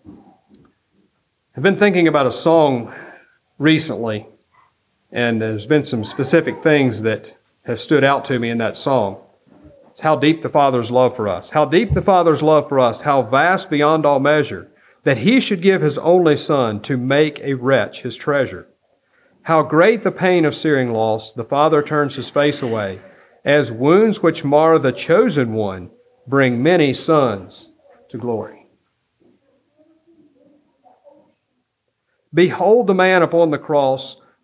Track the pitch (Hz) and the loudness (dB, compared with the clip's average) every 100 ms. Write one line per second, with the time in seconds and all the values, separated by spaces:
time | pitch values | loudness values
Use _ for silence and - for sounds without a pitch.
0 | - - _ _ _ _ _ _ _ _ | -20 -20 _ _ _ _ _ _ _ _
1 | _ _ _ _ _ - 165 190 208 180 | _ _ _ _ _ -4 -2 2 2 2
2 | 165 147 131 - 160 165 147 123 107 - | 2 2 0 -2 2 2 2 0 -6 -16
3 | - - _ _ _ - 147 156 160 110 | -20 -20 _ _ _ -4 0 0 -2 -6
4 | 113 107 - _ _ _ _ _ _ _ | -6 -6 -10 _ _ _ _ _ _ _
5 | _ - 120 113 110 107 104 151 139 120 | _ -4 -2 -2 -4 -6 0 0 0 -6
6 | 101 - 135 170 156 - 160 151 131 104 | -6 -6 0 0 0 -2 2 2 2 0
7 | 110 107 - - _ _ - 113 - 147 | -4 -4 -8 -20 _ _ -10 -8 -2 2
8 | 135 139 - 123 117 117 110 101 147 135 | 2 0 -2 -4 -4 -4 -4 -4 -2 0
9 | 101 95 - _ _ _ - _ _ - | -2 -6 -18 _ _ _ -20 _ _ -6
10 | 156 147 143 160 147 151 139 127 110 123 | -2 0 0 0 -2 0 2 0 0 2
11 | 123 - 104 87 - 156 147 165 233 185 | 2 0 -4 -4 -4 -2 0 0 0 0
12 | 208 185 170 151 151 151 143 139 123 110 | 2 2 4 2 2 2 2 0 0 0
13 | 147 139 110 131 165 185 - 147 147 156 | -2 0 0 0 2 0 -2 0 2 2
14 | 147 139 139 151 135 92 - _ _ _ | 2 2 2 0 -2 -8 -16 _ _ _
15 | 147 123 147 254 - 196 190 185 151 143 | -4 0 2 2 0 0 2 2 0 0
16 | 160 180 165 143 - 147 117 104 - 131 | 2 4 4 2 0 0 0 -4 -4 -4
17 | 127 139 156 147 139 131 127 131 98 - | 0 0 0 -2 -8 -6 0 0 0 -6
18 | 123 - - 143 123 90 - _ _ _ | -12 -8 -4 -2 -2 -6 -18 _ _ _
19 | _ _ _ _ - 160 139 156 196 233 | _ _ _ _ -2 0 2 2 2 2
20 | 190 - 185 180 151 151 160 139 123 113 | -2 -2 0 2 0 -2 0 0 0 -2
21 | 110 110 - - 113 143 156 151 147 151 | -2 -2 -6 -12 -6 0 2 2 0 -2
22 | 143 135 - 143 147 143 127 110 101 95 | -2 -4 -6 -2 0 -2 -4 -4 -6 -10
23 | - - _ _ - 147 120 113 139 185 | -16 -20 _ _ 0 0 0 -2 2 2
24 | 220 208 175 - 143 147 160 160 135 123 | 2 0 -2 -2 0 2 4 4 2 -4
25 | - 180 247 143 117 110 104 95 90 - | 0 2 2 0 -2 -2 -6 -8 -14 -20
26 | _ _ - 135 131 120 139 175 143 127 | _ _ -4 0 0 0 0 2 0 -2
27 | - 156 127 98 92 - - _ _ _ | 0 0 0 -2 -10 -20 -20 _ _ _
28 | _ 117 120 110 - - _ _ _ _ | _ -12 -8 -8 -10 -16 _ _ _ _
29 | _ _ _ _ _ _ _ 302 320 320 | _ _ _ _ _ _ _ _ _ _
30 | 330 311 294 _ 277 302 _ _ _ _ | _ _ _ _ _ _ _ _ _ _
31 | 294 _ _ _ _ _ _ _ _ _ | _ _ _ _ _ _ _ _ _ _
32 | _ _ _ 156 180 - 185 233 202 185 | _ _ _ 2 2 2 2 4 4 2
33 | 185 185 160 170 165 143 - 147 135 131 | 4 4 2 2 2 0 -2 0 2 0
34 | - - _ _ | -6 -16 _ _